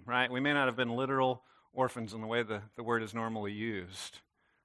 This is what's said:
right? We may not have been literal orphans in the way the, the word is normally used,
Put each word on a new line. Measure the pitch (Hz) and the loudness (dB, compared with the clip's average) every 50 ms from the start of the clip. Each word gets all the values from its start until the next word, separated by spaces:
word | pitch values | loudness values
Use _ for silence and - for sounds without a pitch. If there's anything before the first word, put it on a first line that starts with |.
| - | -4
right? | 120 120 123 127 120 | 0 2 2 2 2
We | 127 127 | 2 2
may | 139 147 | 2 2
not | 147 143 135 | 4 4 4
have | 127 113 | 2 2
been | 123 127 117 117 | 2 0 0 0
literal | 123 131 131 135 135 131 127 127 127 - _ - _ _ _ | 0 0 2 2 4 4 4 2 0 -6 _ -20 _ _ _
orphans | - 123 131 127 - 123 113 101 107 | -2 0 0 0 0 -4 -8 -8 -8
in | 113 | -8
the | 110 | -4
way | 110 113 120 117 | 0 2 2 2
the, | 107 107 101 104 107 - | 0 -2 -4 -6 -8 -12
the | - 117 | -6 -2
word | 113 120 113 113 | 0 0 0 0
is | 104 110 | -2 -4
normally | 117 113 113 110 110 104 101 104 | -4 -2 -2 -2 -4 -4 -4 -4
used, | 107 113 117 107 95 90 90 95 - - - - - - _ _ _ _ _ _ _ | -4 -4 -4 -4 -4 -6 -8 -10 -12 -12 -12 -14 -18 -20 _ _ _ _ _ _ _